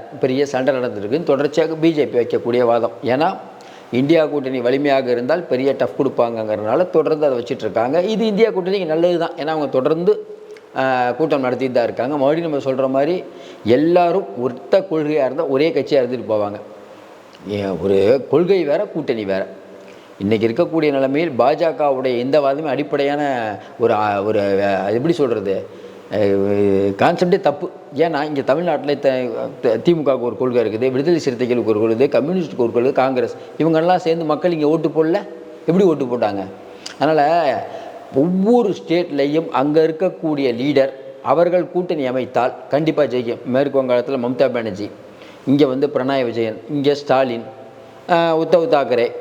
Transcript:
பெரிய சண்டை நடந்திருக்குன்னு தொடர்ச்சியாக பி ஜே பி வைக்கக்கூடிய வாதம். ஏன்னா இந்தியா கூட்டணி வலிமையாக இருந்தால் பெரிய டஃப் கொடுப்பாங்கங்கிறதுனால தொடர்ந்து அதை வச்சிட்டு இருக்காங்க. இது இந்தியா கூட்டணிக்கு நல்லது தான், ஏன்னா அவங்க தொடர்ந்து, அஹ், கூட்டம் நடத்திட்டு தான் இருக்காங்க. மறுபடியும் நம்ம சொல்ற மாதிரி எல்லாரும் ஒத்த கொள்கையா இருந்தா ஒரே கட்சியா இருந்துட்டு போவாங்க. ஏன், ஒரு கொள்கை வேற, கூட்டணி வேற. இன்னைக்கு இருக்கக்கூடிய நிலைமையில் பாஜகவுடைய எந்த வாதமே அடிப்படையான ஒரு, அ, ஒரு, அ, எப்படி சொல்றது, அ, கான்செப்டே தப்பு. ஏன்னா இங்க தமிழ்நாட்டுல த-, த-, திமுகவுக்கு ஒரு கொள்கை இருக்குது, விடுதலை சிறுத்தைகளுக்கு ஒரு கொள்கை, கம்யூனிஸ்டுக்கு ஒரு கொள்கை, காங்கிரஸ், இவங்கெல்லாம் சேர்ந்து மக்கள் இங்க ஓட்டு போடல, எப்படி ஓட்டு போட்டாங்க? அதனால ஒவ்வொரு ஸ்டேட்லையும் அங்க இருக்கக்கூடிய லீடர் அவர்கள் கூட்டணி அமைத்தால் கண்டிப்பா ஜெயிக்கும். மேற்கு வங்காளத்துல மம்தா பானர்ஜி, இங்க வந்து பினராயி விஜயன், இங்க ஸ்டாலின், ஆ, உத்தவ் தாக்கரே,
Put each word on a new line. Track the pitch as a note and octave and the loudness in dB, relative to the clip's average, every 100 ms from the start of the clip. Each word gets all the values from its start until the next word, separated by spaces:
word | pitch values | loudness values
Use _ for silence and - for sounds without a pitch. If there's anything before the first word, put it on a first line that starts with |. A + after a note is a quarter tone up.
| - - | -10 -4
பெரிய | C3+ C3 C#3+ | 0 0 0
சண்டை | B2+ C3 C3 | 0 0 0
நடந்திருக்குன்னு | B2 G#2 G#2 D3 | -2 -4 -2 -2
தொடர்ச்சியாக | E3 C3+ C#3+ E3 D#3+ D#3+ | 2 2 2 0 0 2
பி | E3 | 0
ஜே | D3+ A2+ | 2 0
பி | A#2+ | 0
வைக்கக்கூடிய | A#2 A#2 A#2 B2 | 0 -2 0 2
வாதம். | A#2 A#2 A2+ - | 4 2 0 -4
ஏன்னா | A2+ B2+ F3 G3 - - - - - | -2 0 0 -2 -12 -20 -20 -20 -4
இந்தியா | A#2 C#3+ E3 D3+ | 0 4 4 2
கூட்டணி | D3 C3 C3 | 0 -4 -2
வலிமையாக | A#2+ C#3 D3 C3+ B2 | 0 2 2 2 2
இருந்தால் | A#2+ B2+ F3 | 0 0 -2
பெரிய | E3+ B2+ C3+ C3+ | -2 0 0 0
டஃப் | B2 - | -2 0
கொடுப்பாங்கங்கிறதுனால | C3+ - A#2 A2+ G#2+ G#2+ G#2+ C#3 F3+ | -2 0 0 -2 -4 -4 0 0 2
தொடர்ந்து | D#3+ D3 D#3 D3 | 0 0 0 0
அதை | A#2+ | 0
வச்சிட்டு | A#2 C3 A2 | -4 -6 -4
இருக்காங்க. | A2 A#2+ E3 | -2 0 0
இது | G3 G#3+ A3 | 0 0 0
இந்தியா | G3+ A3 | 2 2
கூட்டணிக்கு | F#3 F3 G3+ E3 | 0 -2 -2 -2
நல்லது | D#3+ F3+ F3 | 2 2 2
தான், | E3 | -2
ஏன்னா | - D3 | -4 -4
அவங்க | D#3+ C#3 | -2 -2
தொடர்ந்து, | C3 C3+ D#3+ F3+ - - - - - - C3+ | 0 0 2 2 0 -2 -16 -20 -20 -10 -2
அஹ், | C3 B2+ B2 A#2+ | 0 2 0 0
கூட்டம் | D#3 C#3+ | 0 0
நடத்திட்டு | B2+ B2 C3 | 0 0 0
தான் | A#2+ | 0
இருக்காங்க. | A#2 - B2 D3 | 0 0 -2 2
மறுபடியும் | C3+ D#3+ E3+ | 2 2 -2
நம்ம | C#3+ C3+ | -2 -2
சொல்ற | C3 C3 | 0 0
மாதிரி | C3+ D3 F3+ - - - - G#2 | 2 0 -2 -6 -16 -20 -6 2
எல்லாரும் | B2+ D#3+ F3 F3 F#3+ F3+ A#2+ | 2 4 4 4 0 -4 -4
ஒத்த | B2+ - - F#3+ F#3+ | -6 -6 0 0 2
கொள்கையா | D#3+ D3 D#3 C3 | -2 0 0 0
இருந்தா | C#3+ D3+ | 0 0
ஒரே | C3+ D#3+ | 2 2
கட்சியா | C#3+ C3+ C#3+ | 0 2 2
இருந்துட்டு | B2 B2 G#2 | 2 -2 -2
போவாங்க. | G#2+ G2+ G2+ - - - - - - - - F#2+ | -2 -2 -6 -14 -20 -20 -20 -20 -20 -20 -16 -8
ஏன், | G2+ G2 E2+ | -4 -4 -2
ஒரு | G2 G2 G2 C#3 - | 2 4 4 2 2
கொள்கை | D3 F3+ F#3+ | 2 4 2
வேற, | D3 D#3+ G3+ | 0 -2 -2
கூட்டணி | E3 C#3+ A#2 G2+ | -4 -4 -4 -2
வேற. | F#2+ - - - - - - - - | -4 -4 -12 -20 -20 -20 -20 -20 -6
இன்னைக்கு | G2+ A2 A2+ | -2 2 2
இருக்கக்கூடிய | A#2 E3+ D#3+ D3+ | 0 0 0 0
நிலைமையில் | C3+ C3+ C#3+ E3+ A#2+ | 2 0 0 -2 0
பாஜகவுடைய | B2 D#3 F3 D3 D3 C3 C3 A#2+ | 2 2 0 0 0 0 -2 -2
எந்த | B2+ D3+ | 0 2
வாதமே | C#3 C#3+ D#3 | 2 0 -2
அடிப்படையான | C#3 D3 C#3+ C#3+ D3 C#3+ B2 A2 G2 - - | -4 -2 -2 0 0 -2 -2 -4 -8 -12 0
ஒரு, | A#2 | 2
அ, | G#2+ G#2+ G2+ | 2 0 0
ஒரு, | G#2 G#2+ | 0 0
அ, | G2+ G2 G2+ F#2+ G2 | 2 2 2 0 0
எப்படி | A#2 D#3 | 0 0
சொல்றது, | E3+ C3 A2 G2 F#2+ F#2+ - - - - | 0 0 0 -2 -4 -6 -14 -18 -20 -6
அ, | G#2 G2+ G2 G2 G2+ G2+ F#2+ G2+ G2 | 0 2 2 2 2 2 2 0 2
கான்செப்டே | D3 F3 F3+ F#3 | 2 2 2 2
தப்பு. | D3+ - - - - C3+ | 2 -2 -6 -12 -8 -2
ஏன்னா | E3+ C#3+ | 0 0
இங்க | D3+ C#3 | -2 -2
தமிழ்நாட்டுல | B2 D3+ F3 C#3+ C#3+ C3+ | 0 0 0 -2 -2 0
த-, | C#3 C3 B2 A#2+ A#2+ - | 0 0 -2 -4 -8 -2
த-, | B2+ | 0
திமுகவுக்கு | A2+ F3 E3 C#3 B2+ | 2 2 2 2 0
ஒரு | A#2+ A2+ | -2 -2
கொள்கை | B2+ A#2+ | 0 0
இருக்குது, | G#2+ A2 C3 | 0 0 0
விடுதலை | B2+ D3 E3 C#3 | 0 0 0 0
சிறுத்தைகளுக்கு | A#2 B2 B2 G#2+ | -2 0 0 2
ஒரு | G#2 | 2
கொள்கை, | A2+ A2+ B2 | 2 2 2
கம்யூனிஸ்டுக்கு | A#2+ C#3+ F#3 D3 - A#2 | 2 0 -2 -2 -2 0
ஒரு | |
கொள்கை, | A#2 B2+ | 0 0
காங்கிரஸ், | C#3 C3 B2+ A2+ - - - | 0 0 0 -4 -6 -10 -2
இவங்கெல்லாம் | D#3 D#3+ E3+ F3+ | 0 2 2 2
சேர்ந்து | E3 E3 D#3 | 0 -2 -2
மக்கள் | D3 F3+ | -2 0
இங்க | D#3+ D3 | 0 2
ஓட்டு | D#3+ D3+ | 2 0
போடல, | D3 D#3+ G3 - - - - | 0 2 0 -4 -14 -18 -8
எப்படி | - F3 | 0 4
ஓட்டு | F#3+ D3 B2+ | 4 2 -2
போட்டாங்க? | B2 G#2+ G2 F#2+ - - - - - | -2 -2 -2 -8 -12 -18 -18 -14 -2
அதனால | D3 D#3 C#3+ E3+ D3 G#2 - - - - - C#3 | 2 4 4 2 0 -2 -4 -12 -14 -16 -6 0
ஒவ்வொரு | E3+ F#3 G3+ B3 G#3 | 0 2 4 4 2
ஸ்டேட்லையும் | D#3+ - E3+ F3 C#3+ C#3+ D#3 D#3+ | -2 -2 -2 0 -2 0 0 -2
அங்க | C3 C#3+ D#3 D#3+ | 0 2 2 2
இருக்கக்கூடிய | D#3+ F#3 - D#3+ C#3+ C3+ | 0 -4 -2 -4 0 0
லீடர் | A#2 C#3 C3+ C3 - - - | 0 0 2 2 -2 -16 -6
அவர்கள் | - D3 F3 F3+ D#3+ | 0 2 4 2 0
கூட்டணி | F3+ E3 D3+ B2+ | -2 -2 -2 -2
அமைத்தால் | B2+ A#2+ B2 A#2+ - - | -2 -2 0 0 -2 -4
கண்டிப்பா | C#3 D#3+ D3 | 0 2 2
ஜெயிக்கும். | C3+ B2 A#2 A2 C3 | 0 0 -2 -4 -2
மேற்கு | B2+ C#3+ C3+ | 0 2 2
வங்காளத்துல | B2+ B2 A#2+ C3+ | 2 2 0 -2
மம்தா | A#2+ B2+ C3+ | -2 2 2
பானர்ஜி, | A#2+ A2+ G2+ G#2 - - - - - - | 2 -4 -6 -8 -12 -20 -20 -20 -6 2
இங்க | C#3+ C#3+ | 4 4
வந்து | C3 C#3+ | 2 0
பினராயி | C#3 B2+ C#3 | 0 0 0
விஜயன், | A#2+ A#2 A2+ G#2+ - | 0 -2 -2 -4 -6
இங்க | D3 C#3+ | -2 0
ஸ்டாலின், | C#3+ - C3 C3 A#2 A2+ - - - - - - | 0 2 2 2 -2 -10 -16 -20 -20 -20 -12 0
ஆ, | E3+ E3+ D#3+ | 2 4 2
உத்தவ் | D#3 F3 E3 | 4 2 4
தாக்கரே, | D3 A#2+ A#2+ A#2 - | 2 2 2 0 -2